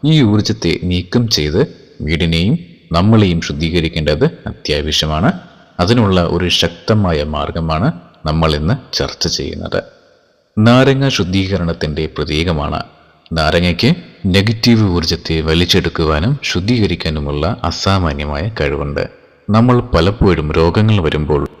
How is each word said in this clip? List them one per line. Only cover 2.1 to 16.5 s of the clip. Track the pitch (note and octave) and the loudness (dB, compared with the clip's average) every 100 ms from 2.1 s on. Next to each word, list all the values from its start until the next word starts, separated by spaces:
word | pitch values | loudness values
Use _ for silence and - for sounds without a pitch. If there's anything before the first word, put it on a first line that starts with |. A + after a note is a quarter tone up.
| D#2+ E2+ E2 F2+ E3+ - - _ | -2 0 0 0 0 -4 -20 _
നമ്മളെയും | D#2+ G2 A2+ G2+ E2+ | 0 4 4 4 2
ശുദ്ധീകരിക്കേണ്ടത് | - C#2+ E2 F2 D#2+ D#2+ D2+ D2+ C3+ - - | -4 -4 -2 0 -2 -2 -2 0 0 -2 -14
അത്യാവശ്യമാണ്. | - - D2 D2+ D2+ D#2 D#2 A2 F#3+ - - _ - | -12 -4 -4 -2 -2 -2 0 0 -2 -8 -20 _ -4
അതിനുള്ള | F2+ A#2+ G#2 F#2 E2 | 0 2 4 2 2
ഒരു | F2 F2+ | 0 0
ശക്തമായ | - F2 - - G#2+ G2 D#2 D2 | 0 -2 -4 -2 0 2 0 -2
മാർഗമാണ് | D2+ C#2+ E2 E2 D#2 A#2 E3+ - _ | -4 -6 -4 -4 0 -2 -4 -14 _
നമ്മൾ | D#2+ D#2 D#2+ | -4 0 0
ഇന്ന് | D2+ D#2 A#2 - | 0 -2 -4 -4
ചർച്ച | - C#2 - F2 | -6 -6 -4 -6
ചെയ്യുന്നത്. | - - - E2+ - - _ _ _ _ _ _ - | -4 -8 -8 -6 -6 -6 _ _ _ _ _ _ 2
നാരങ്ങ | A2 B2 C3+ C3+ C#3 | 4 6 4 2 0
ശുദ്ധീകരണത്തിൻ്റെ | C3 F2+ F#2+ F#2+ F#2+ E2+ E2 D#2 D2+ D#2 | 0 -2 -2 -2 -2 -2 -4 -4 -4 -6
പ്രതീകമാണ്. | - D2+ D2+ F2 D#2 D2 D2+ - - _ _ _ | -6 -4 -2 -2 -2 -2 -6 -8 -16 _ _ _
നാരങ്ങയ്ക്ക് | D#2+ D2+ E2 F2 E2 - F3 - - G2 | -2 0 2 0 2 0 0 -4 -6 0
നെഗറ്റീവ് | F2+ G2+ A2 A#2+ A2+ G#2+ | 2 2 2 4 4 4
ഊർജത്തെ | F2 E2 E2+ - E2 | 0 -2 -6 -4 -4
വലിച്ചെടുക്കുവാനും | D#2 E2 F2+ F#2+ E2 - D#2 D2+ F#2 C#3+ | 0 0 2 2 0 -2 0 0 0 -2
ശുദ്ധീകരിക്കാനുമുള്ള | - | -4